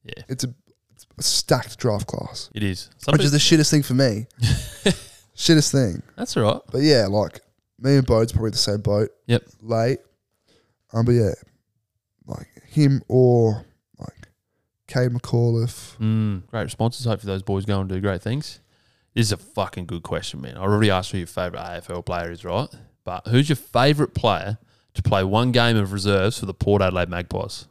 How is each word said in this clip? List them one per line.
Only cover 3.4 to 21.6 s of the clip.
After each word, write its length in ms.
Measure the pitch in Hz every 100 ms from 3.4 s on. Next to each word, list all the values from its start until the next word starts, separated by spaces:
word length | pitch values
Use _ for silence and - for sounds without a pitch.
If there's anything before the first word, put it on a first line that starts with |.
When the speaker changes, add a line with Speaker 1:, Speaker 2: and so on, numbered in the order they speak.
Speaker 2:
the 160 | - 165
shittest 60 | 147
thing 120 | 151
for 120 | 139
me. 320 | 127 135 107 117 -
Speaker 1:
<laughs> 0 | 113 - - - 208 - - - _ -
Speaker 2:
Shittest 360 | - 160 147
thing. 300 | 139 117 82 - -
Speaker 1:
That's 200 | 247 -
all 80 |
right. 160 | 107 - -
Speaker 2:
But 100 | 127
yeah, 240 | 151 135 98
like, 320 | 101 95 - _ _ _ _
me 160 | 123 139
and 100 | 127
Bode's 260 | 113 113
probably 180 | - 110
the 40 | -
same 240 | - 104
boat. 300 | 104 101 107 _ -
Speaker 1:
Yep. 160 | 117 - _
Speaker 2:
Late. 380 | 110 113 117 135 _ _ _ _ _ _ _ _ _
Um, 120 | 113
but 80 | 117
yeah, 200 | 120 104 - - _ _ _ _ _ _ _ -
like, 200 | - - - _
him 340 | - 143 135 -
or, 580 | 127 127 120 113 110 - _ _ _
like, 300 | - _ - _ _ _ _ _ _
Cade 240 | 135 127
McAuliffe. 840 | 120 - 117 120 117 117 - - -
Speaker 1:
Mm, 480 | 110 110 107 98 92
great 160 | 113
responses. 420 | 95 - 113 -
Hopefully 280 | 123 101 101
those 80 | 95
boys 240 | 98 98 98
go 140 | 98
and 80 | 95
do 120 | 92
great 220 | 101 90
things. 380 | - 131 - - _ _ _ _ _
This 120 | - 110
is 60 |
a 40 | 101
fucking 500 | - - 95 - 85
good 160 | 87
question, 360 | - 80 - 73
man. 160 | 65 -
I 40 |
already 300 | 95 104 107
asked 200 | 92 90
who 60 | 98
your 80 | 82
favourite 360 | - 90 -